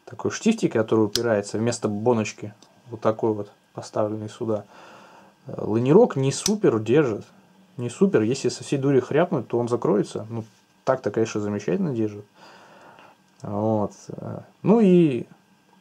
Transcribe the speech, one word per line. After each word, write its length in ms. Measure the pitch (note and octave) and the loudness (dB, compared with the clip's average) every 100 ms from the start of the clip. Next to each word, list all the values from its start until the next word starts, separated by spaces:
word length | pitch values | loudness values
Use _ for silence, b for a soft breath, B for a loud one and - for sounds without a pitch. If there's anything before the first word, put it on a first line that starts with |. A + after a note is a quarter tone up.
такой 280 | - - A2 | -20 -8 -6
штифтик, 420 | - A3+ A3 F3+ | -2 0 0 0
который 320 | A#2 A2 A2 G#2 | 0 2 2 2
упирается 500 | A#2 A#2 G#2+ G2+ G#2+ | 0 0 0 -2 -4
вместо 320 | A#2 A#2 A2 | -2 -2 -4
боночки, 640 | G#2 A#2 A2+ G#2+ - G#2+ - _ _ - | -2 0 0 -2 -8 -16 -16 _ _ -18
вот 100 | A2+ | -6
такой 320 | A2+ A2 A2+ | -4 0 -2
вот 180 | G#2+ G#2 _ _ | -2 -6 _ _
поставленный 560 | - - A2+ G#2+ A2 G#2+ | -16 -8 -4 -4 -4 -10
сюда. 360 | - A2+ G#2+ - B B B B B B B - | -8 -6 -6 -8 B B B B B B B -14
Э, 80 | - | -8
лайнерок 520 | - A2+ B2+ F3+ B3 C#3 | -4 0 6 6 6 2
не 140 | C3+ | -2
супер 480 | - - G#3 D#3 A2+ | -2 -2 0 2 0
держит, 460 | A2 C#3+ C3 G#2+ - _ _ _ _ - | 2 2 2 -2 -10 _ _ _ _ -10
не 100 | A#2+ | -6
супер. 320 | - G3 C3 | 2 4 4
Если 300 | A2 C3+ B2 | 2 0 -2
со 140 | - | -4
всей 120 | - C#3 | -4 -2
дури 240 | C3+ C3+ | 2 2
хряпнуть, 480 | - C#3 F3+ D3 A2+ | 2 0 0 -2 -2
то 100 | A#2+ | -4
он 100 | A#2+ | -2
закроется. 580 | A#2 D3+ G3+ - A2 A2+ | -2 0 0 -2 -8 -10
Ну, 160 | A#2 A2+ _ _ _ | -10 -10 _ _ _
так-то, 260 | - C3 - | -4 -2 -2
конечно, 300 | A2+ A2+ G#2+ | -2 -2 -2
замечательно 540 | G#2 G#2 - F#3+ E3+ | -4 -4 -2 -2 -2
держит. 320 | A#2 G#2+ G#2 - _ B B B B B B B B _ _ | -2 -4 -6 -18 _ B B B B B B B B _ _
Вот. 520 | G#2+ G#2 G#2+ G#2+ G2 - - - - - - _ | -8 -2 0 0 -2 -8 -16 -12 -10 -12 -14 _
Ну 180 | - A#3 | 2 6
и 440 | G3 F3+ D#3+ A#2 - _ _ _ _ _ | 6 6 6 2 -6 _ _ _ _ _